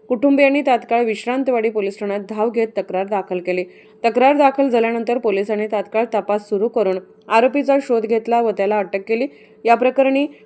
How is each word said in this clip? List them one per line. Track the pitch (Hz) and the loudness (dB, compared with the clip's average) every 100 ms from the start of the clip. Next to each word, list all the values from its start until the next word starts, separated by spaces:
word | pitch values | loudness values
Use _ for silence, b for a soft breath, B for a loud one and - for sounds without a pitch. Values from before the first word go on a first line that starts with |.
| - | -6
कुटुंबियांनी | 247 277 277 277 285 | 0 2 4 4 2
तात्काळ | 285 233 240 233 | 0 0 0 0
विश्रांतवाडी | 233 208 233 262 269 240 220 | 0 -4 -4 -4 0 0 0
पोलीस | 214 196 202 | -2 -4 -6
ठाण्यात | 202 202 196 | -6 -6 -6
धाव | 214 226 | -4 -2
घेत | 233 226 208 | -2 -4 -4
तक्रार | 190 185 196 | -4 -4 -4
दाखल | 208 185 180 | -4 -4 -6
केली. | 180 180 180 B B B | -4 -4 -6 B B B
तक्रार | 233 226 262 294 | -2 4 4 6
दाखल | 277 269 277 | 4 4 0
झाल्यानंतर | 233 226 233 233 240 | 2 0 -2 -2 -2
पोलिसांनी | 233 196 208 208 214 | 0 -2 -2 -4 -2
तात्काळ | 214 196 220 233 | -4 -2 -2 -2
तपास | 214 190 208 208 | -2 -2 -4 -2
सुरू | 202 226 | -2 0
करून | 233 190 185 - - - | 0 0 -2 -8 -16 0
आरोपीचा | 220 254 285 262 277 | 2 2 0 0 0
शोध | 277 226 214 | 0 -2 0
घेतला | 226 226 233 | -2 0 0
व | 233 | 0
त्याला | 202 196 214 | 0 -2 -2
अटक | 185 196 196 | -2 -6 -4
केली. | 226 277 B B B 226 | -4 -4 B B B 0
या | 233 | 2
प्रकरणी | 247 262 269 269 294 B | 2 2 2 2 -2 B